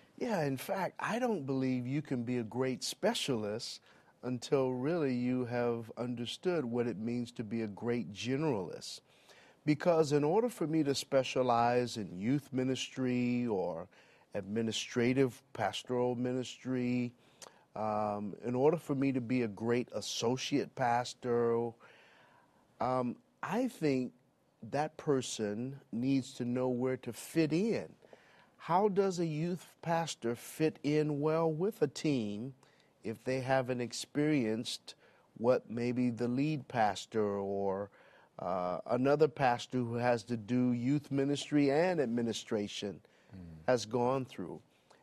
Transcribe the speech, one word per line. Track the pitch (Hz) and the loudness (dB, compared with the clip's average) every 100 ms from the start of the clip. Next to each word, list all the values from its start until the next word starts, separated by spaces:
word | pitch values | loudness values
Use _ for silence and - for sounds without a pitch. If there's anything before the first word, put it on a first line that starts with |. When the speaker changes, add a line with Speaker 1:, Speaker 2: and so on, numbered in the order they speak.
| - - | -20 -8
Speaker 1:
Yeah, | 254 202 | -2 0
in | 147 135 | 0 -2
fact, | - 196 175 - | -4 -4 -4 -4
I | - 214 | -4 -2
don't | 247 202 | 0 -2
believe | 135 135 131 127 123 | -2 0 0 0 -2
you | 143 | -4
can | 151 131 | -2 -4
be | 117 123 | -2 -2
a | |
great | 110 117 131 127 | -2 -2 -2 -2
specialist | - - 202 233 - 120 107 107 - - - - - _ | -6 -2 0 0 0 -2 -2 -4 -6 -12 -16 -20 -20 _
until | 123 123 - 143 131 | -6 -6 0 2 2
really | 127 131 175 143 | 0 -2 0 0
you | 123 123 127 | 0 0 0
have | 120 120 120 117 113 - | 0 0 0 0 -4 -6
understood | 123 117 117 - 185 170 | -6 -4 -6 -4 -2 0
what | 123 120 120 | 0 0 0
it | 95 | -2
means | 113 120 117 | -2 -4 -4
to | - | -6
be | 110 113 | -6 -4
a | 110 | -4
great | 98 117 120 85 | -4 -2 -2 -4
generalist. | 101 107 135 160 113 87 - - - - _ - - - _ 147 | -6 -4 0 0 0 -4 -8 -12 -14 -16 _ -20 -20 -20 _ 0
Because | 151 180 160 151 | 2 4 4 4
in | 147 | 4
order | 147 196 240 | 4 4 2
for | - 165 | -2 0
me | 160 | 2
to | 143 | 2
specialize | 135 - 135 127 135 127 117 120 123 123 117 | 0 2 2 2 2 4 6 6 4 2 -2
in | 98 87 | -6 -4
youth | 104 143 - | 0 0 0
ministry | 127 127 127 - - 127 123 123 123 120 | -2 0 0 -4 -2 0 2 2 0 0
or | 101 87 82 92 - - - _ | 0 0 -4 -10 -16 -20 -20 _
administrative | 107 95 107 113 110 - 123 120 131 131 - - | -8 -4 -2 -2 -2 -2 2 4 4 2 0 -14
pastoral | - 101 - - 123 123 | -4 -2 -2 -4 0 0
ministry, | 120 123 127 120 - 127 127 123 123 123 - - - - - _ | 0 -2 -2 -4 -8 -4 -2 0 0 -2 -6 -20 -20 -20 -20 _
um, | - 107 107 107 104 104 - | -6 -2 0 0 -2 -4 -6
in | 110 | -4
order | 123 143 160 | 2 4 4
for | - | 0
me | 139 139 | 0 2
to | 131 | 0
be | 113 127 | 0 0
a | 117 | 0
great | 98 117 120 117 | -2 0 0 0
associate | 110 - - 117 127 - 143 - - | -6 -6 -2 0 0 0 0 -2 -2
pastor, | 127 120 123 - 123 120 117 117 117 117 - - - - - _ _ _ _ - | 0 0 -2 -6 0 2 4 2 0 -6 -18 -20 -20 -20 -20 _ _ _ _ -4
um, | 120 127 123 - _ _ | -2 0 0 -4 _ _
I | - 202 254 | -4 -2 -2
think | - 156 131 127 - _ _ _ _ 113 | 0 2 2 0 -8 _ _ _ _ -6
that | 139 151 - | -2 -2 -2
person | - 135 123 - 107 104 127 139 - | 0 0 0 -2 -2 -2 -6 -8 -8
needs | 113 127 135 123 | -2 2 2 0
to | - | -4
know | 123 123 127 | -2 0 0
where | 123 131 131 | 0 0 -2
to | - | -6
fit | 110 - 165 156 | -10 -4 0 2
in. | 156 226 147 85 - - - - - _ _ | 2 2 0 -4 -12 -20 -20 -20 -20 _ _
How | - 170 214 | 0 2 4
does | 185 196 175 | 4 2 2
a | 170 | -2
youth | 151 170 180 - - | 0 -2 -4 -8 -10
pastor | 165 165 165 - 117 | -2 -2 -2 -4 -4
fit | 120 - - 156 - | -4 -8 -2 0 0
in | 139 151 151 147 | 0 2 2 0
well | 151 160 165 | 2 2 2
with | 156 190 - | 0 -2 0
a | 147 | 0
team | - 160 135 104 104 127 - - _ _ _ | 0 0 0 0 -4 -8 -12 -20 _ _ _
if | 104 110 | -10 -8
they | - 131 | -4 -2
haven't | 127 135 123 127 | 2 2 2 -2
experienced | 120 - - 147 151 151 110 110 123 - - - - _ _ - | -4 -6 -4 0 2 4 2 0 -4 -8 -12 -20 -20 _ _ 0
what | 113 123 - | 4 4 2
maybe | 117 120 123 123 | -4 -2 2 0
the | 117 120 | 0 0
lead | 123 147 151 127 | 0 0 -2 -2
pastor | 123 107 95 - 110 104 101 | 2 2 2 -4 0 0 0
or, | 98 98 98 95 101 - - - - - | -2 -2 -2 -2 -6 -12 -20 -20 -20 -8
uh, | 90 92 90 90 - | -4 -2 -2 -4 -2
another | 123 131 147 151 | 0 4 6 4
pastor | - 135 120 - 127 | 4 2 2 -2 -2
who | 117 | -2
has | 117 120 120 | 0 2 2
to | - 120 | 0 -6
do | 101 123 123 | 0 2 2
youth | 120 123 143 139 | 2 2 0 0
ministry | 139 139 143 - 147 143 | 0 0 0 0 4 4
and | 143 180 175 | 6 4 2
administration | 123 120 117 107 - 110 101 - 104 78 - _ _ | 2 0 0 -2 -2 -2 -2 -6 -8 -8 -14 _ _
Speaker 2:
Mm. | 98 87 80 - | -18 -16 -6 2
Speaker 1:
has | 127 107 | 2 2
gone | 120 120 135 | 0 2 2
through? | 127 - 90 85 - _ _ - | -2 -8 -10 -10 -14 _ _ -20